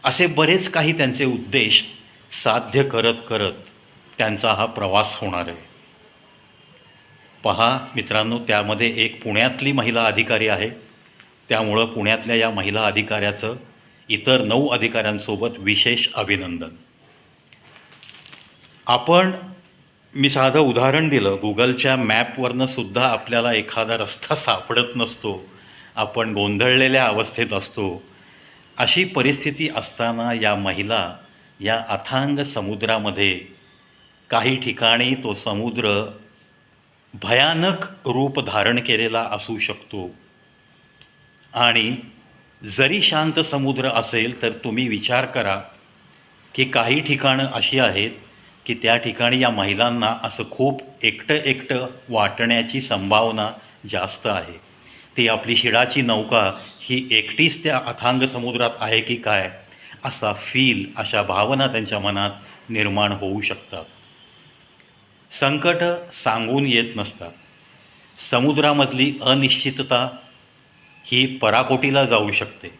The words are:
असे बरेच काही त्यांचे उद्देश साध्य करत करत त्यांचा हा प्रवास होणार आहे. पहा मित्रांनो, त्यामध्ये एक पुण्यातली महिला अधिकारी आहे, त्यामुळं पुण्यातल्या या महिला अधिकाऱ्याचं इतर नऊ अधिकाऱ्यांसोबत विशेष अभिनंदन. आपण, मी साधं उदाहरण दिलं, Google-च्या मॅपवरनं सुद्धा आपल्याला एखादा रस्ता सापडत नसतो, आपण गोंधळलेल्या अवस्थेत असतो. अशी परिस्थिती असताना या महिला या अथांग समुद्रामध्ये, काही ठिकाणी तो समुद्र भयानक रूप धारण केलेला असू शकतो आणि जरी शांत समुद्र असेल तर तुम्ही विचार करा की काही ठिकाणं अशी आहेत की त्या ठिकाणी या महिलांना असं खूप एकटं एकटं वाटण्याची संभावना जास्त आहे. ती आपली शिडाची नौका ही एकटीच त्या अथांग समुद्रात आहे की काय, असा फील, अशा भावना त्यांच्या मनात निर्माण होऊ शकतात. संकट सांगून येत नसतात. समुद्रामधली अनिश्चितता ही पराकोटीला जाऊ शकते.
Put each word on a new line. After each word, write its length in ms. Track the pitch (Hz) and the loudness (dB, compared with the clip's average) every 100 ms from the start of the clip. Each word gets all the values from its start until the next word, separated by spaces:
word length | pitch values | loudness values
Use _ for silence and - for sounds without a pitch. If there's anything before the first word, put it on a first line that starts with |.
असे 240 | 135 131 175 | 0 2 2
बरेच 420 | 147 156 185 185 | 4 4 4 2
काही 260 | 165 156 156 | 0 0 2
त्यांचे 280 | 135 127 131 | 0 2 0
उद्देश 580 | 120 104 135 107 104 - - - - - | 0 0 2 4 2 0 -16 -20 -20 -16
साध्य 500 | - - 113 110 131 135 | -2 2 2 2 0 2
करत 360 | 117 113 117 - | 2 2 0 -2
करत 300 | 110 98 - - - _ - - - | -2 -2 -4 -18 -20 _ -20 -20 -2
त्यांचा 340 | 110 104 117 | -2 0 0
हा 120 | 98 113 | 0 -2
प्रवास 480 | 113 101 98 107 - | -2 2 2 2 -4
होणार 320 | 101 90 87 | -6 -4 -6
आहे. 240 | 85 - - - _ - _ _ _ _ _ - - - - _ - - - | -10 -18 -20 -20 _ -20 _ _ _ _ _ -20 -20 -20 -20 _ -20 -20 -6
पहा 340 | 110 92 117 131 131 127 | -2 2 2 2 -4 -8
मित्रांनो, 440 | - 107 110 117 | -2 0 0 -2
त्यामध्ये 540 | 117 104 101 107 117 113 | 0 0 0 0 0 2
एक 260 | 113 - | -2 -2
पुण्यातली 480 | 113 104 127 127 135 | -2 0 0 0 0
महिला 320 | 139 113 117 | 0 0 2
अधिकारी 440 | 113 101 117 110 110 | 2 0 0 2 2
आहे, 220 | 98 110 - - - _ _ - _ - | 0 -2 -8 -20 -20 _ _ -20 _ -2
त्यामुळं 360 | 113 110 107 117 | 0 2 2 0
पुण्यातल्या 500 | 117 104 113 113 117 | 0 0 0 0 0
या 140 | 113 | 2
महिला 340 | 107 95 107 107 | 0 -2 0 0
अधिकाऱ्याचं 720 | 104 104 107 104 101 110 127 - - _ _ - | 0 -2 -2 -2 -2 -6 -8 -14 -20 _ _ -2
इतर 340 | 107 - 131 | -2 4 2
नऊ 240 | 110 117 143 | 4 2 2
अधिकाऱ्यांसोबत 920 | 120 117 117 107 104 104 101 113 - | 0 0 0 0 -2 -4 -4 -4 -4
विशेष 480 | 101 107 120 120 - | -2 2 2 2 -2
अभिनंदन. 560 | - 101 101 90 85 82 82 - _ _ _ _ _ _ - - - - - - - - - - - - - - | -2 -2 -2 -2 -8 -10 -14 -20 _ _ _ _ _ _ -20 -20 -20 -20 -20 -20 -20 -20 -20 -20 -20 -20 -12 0
आपण, 440 | 123 - 170 185 185 - - _ _ _ _ _ | 2 6 4 4 -2 -12 -20 _ _ _ _ _
मी 160 | 139 139 | 2 2
साधं 300 | 139 131 139 | 4 4 6
उदाहरण 480 | 143 117 131 147 160 | 4 4 4 4 4
दिलं, 280 | 139 98 98 | 4 2 0
Google-च्या 540 | 104 104 127 127 139 131 | -2 2 2 2 0 2
मॅपवरनं 680 | 113 110 120 - 123 123 131 | 2 2 0 -2 -4 -2 -2
सुद्धा 420 | 131 104 104 127 | -4 -4 0 2
आपल्याला 460 | 110 - 117 120 | 0 0 0 2
एखादा 440 | 110 107 - 110 113 | 0 -2 -4 -2 -2
रस्ता 380 | 104 - - 151 | -4 -8 -4 -2
सापडत 600 | - 98 - 120 120 127 | 0 -2 0 0 0 -2
नसतो, 460 | 113 - 110 95 95 - - - - - | -6 -4 -8 -8 -12 -20 -20 -20 -14 -6
आपण 380 | 104 120 110 | -4 -2 -2
गोंधळलेल्या 720 | 104 101 104 127 127 131 131 123 | 0 0 2 4 4 4 4 2
अवस्थेत 480 | 107 107 - 117 | 0 -2 -2 -2
असतो. 480 | 104 - - 95 87 - - - - - - - - | -2 -6 -4 -4 -6 -14 -20 -20 -20 -20 -20 -20 -4
अशी 260 | 120 180 180 | 0 2 0
परिस्थिती 640 | 147 127 139 151 143 151 | 2 2 2 -4 -4 -4
असताना 600 | 117 - - 117 117 117 | -4 -8 -4 -2 -2 -2
या 200 | 117 107 104 | 0 0 2
महिला 580 | 98 90 104 113 87 87 - _ _ _ | -2 -2 -2 -2 -2 -8 -20 _ _ _
या 180 | 101 113 113 | -2 -2 -2
अथांग 540 | 101 - 131 143 139 143 | -6 -2 -2 0 -2 -2
समुद्रामध्ये, 920 | 113 98 104 110 110 104 92 101 90 - - _ _ _ _ _ _ _ | -4 -6 -4 -2 0 -2 0 0 0 -8 -20 _ _ _ _ _ _ _
काही 260 | 117 120 131 | 0 2 0
ठिकाणी 560 | 123 - 113 117 123 131 | -4 -2 0 2 0 -2
तो 180 | 113 101 | -4 -6
समुद्र 680 | - 104 117 117 110 101 107 - - _ _ _ _ _ _ _ _ | -4 -4 -4 -2 0 0 -4 -12 -20 _ _ _ _ _ _ _ _
भयानक 720 | - 95 120 147 165 180 175 - - 135 | -12 0 2 4 2 0 -2 -8 -8 -4
रूप 340 | 123 139 139 | 0 0 -2
धारण 380 | 117 107 101 120 | -2 0 2 2
केलेला 420 | 123 110 113 113 110 | 0 0 2 -2 -4
असू 260 | 107 - 110 | -6 -6 -6
शकतो 500 | - 104 - 104 90 - _ _ _ _ _ _ _ _ - _ _ _ _ | -4 -6 -10 -10 -10 -14 _ _ _ _ _ _ _ _ -20 _ _ _ _
आणि 420 | 117 120 110 110 127 120 - _ _ _ _ | 2 4 4 0 -4 -10 -20 _ _ _ _
जरी 400 | 107 98 135 196 | -8 2 2 4
शांत 380 | 160 156 160 156 | 2 2 0 0
समुद्र 480 | 160 143 135 131 131 | 0 0 0 0 0
असेल 520 | 113 110 117 113 120 | 0 0 0 0 -2
तर 100 | 117 110 | -4 -4
तुम्ही 240 | 120 113 127 | -4 -2 -2
विचार 380 | 104 104 123 127 | -2 0 0 0
करा 320 | 131 101 98 - - _ _ _ _ _ _ _ - | -2 -2 -2 -6 -20 _ _ _ _ _ _ _ -2
की 100 | 131 | 2
काही 340 | 131 113 143 | 2 2 0
ठिकाणं 500 | 156 135 139 131 135 | 0 0 2 2 0
अशी 280 | 117 - 135 | -2 -2 2
आहेत 320 | 120 98 107 - - - - _ - | 2 2 -4 -6 -20 -20 -20 _ -8
की 80 | |
त्या 220 | 117 113 117 | -4 2 2
ठिकाणी 440 | 120 98 120 127 | 0 -2 0 2
या 80 | 127 | 2
महिलांना 600 | 110 98 101 120 120 110 113 | 0 -2 0 0 0 -2 -2
असं 200 | 110 - 113 | -8 -8 -12
खूप 300 | - 135 135 - - | -2 -2 -2 -12 -4
एकटं 300 | 113 104 - 151 | -2 -2 -2 -2
एकटं 500 | 139 127 - 131 127 - - | 0 -2 -2 -4 -4 -12 -4
वाटण्याची 720 | 113 101 - 117 117 113 135 | 0 0 0 0 0 -2 -6
संभावना 680 | 131 104 98 107 113 110 107 - - - 104 | -4 -4 2 2 2 0 -4 -6 -20 -20 -6
जास्त 360 | 101 95 - 113 | -4 -4 -4 -4
आहे. 300 | 98 82 85 - - - - - - | -4 -6 -16 -20 -20 -20 -20 -10 2
ती 100 | 117 | 2
आपली 280 | 110 113 113 | 2 0 0
शिडाची 460 | 120 113 123 139 | 4 4 2 2
नौका 500 | 120 110 107 117 98 95 - - | 2 0 2 2 2 -2 -14 -18
ही 260 | - 127 127 | -4 -4 2
एकटीच 520 | 113 - - 160 156 | 0 0 2 2 2
त्या 160 | 156 131 117 | -2 -2 -2
अथांग 380 | - 117 131 131 | -2 0 2 0
समुद्रात 440 | 123 120 120 117 - | -2 -6 -2 -2 -2
आहे 220 | 110 113 | -2 0
की 140 | 110 120 | 0 -4
काय, 320 | 113 101 92 - - - - - | 0 0 0 -10 -20 -20 -20 -10
असा 300 | 135 - 107 101 | -10 -4 -4 -4
फील, 500 | - 127 131 104 98 - | -4 2 2 0 -4 -8
अशा 240 | 107 107 | -2 -2
भावना 440 | 101 92 107 135 135 | 0 0 2 2 0
त्यांच्या 320 | 117 107 104 | -2 -4 -4
मनात 720 | 98 101 101 - - - - | -2 -2 -2 -4 -20 -20 -8
निर्माण 420 | 110 104 98 104 | -2 0 2 0
होऊ 300 | 98 98 101 | 0 -4 -4
शकतात. 420 | 101 101 - 90 82 - - - - - - _ _ _ _ _ _ _ _ | -6 -8 -12 -14 -16 -20 -20 -20 -20 -20 -20 _ _ _ _ _ _ _ _
संकट 520 | - 139 147 170 165 175 175 - | -2 0 2 2 2 0 -2 -6
सांगून 520 | - - 113 113 135 139 | -4 -2 0 0 0 2
येत 280 | 117 117 113 | 2 2 -4
नसतात. 360 | 104 - 85 - - _ - - - - - - | -8 -8 -16 -16 -20 _ -20 -20 -20 -20 -20 -18
समुद्रामधली 920 | - 120 135 147 147 147 131 127 139 135 | -2 2 2 4 2 4 2 2 0 0
अनिश्चितता 840 | 131 135 135 - 139 131 131 123 127 - - - _ _ _ _ _ - - | 0 2 2 2 -2 -4 -2 0 -2 -8 -20 -20 _ _ _ _ _ -20 -2
ही 200 | 123 131 131 | 2 2 2
पराकोटीला 680 | 110 110 131 131 143 139 131 | 2 4 2 0 2 2 4
जाऊ 260 | 113 104 | 2 2
शकते. 380 | 101 104 - 90 | -2 -4 -12 -20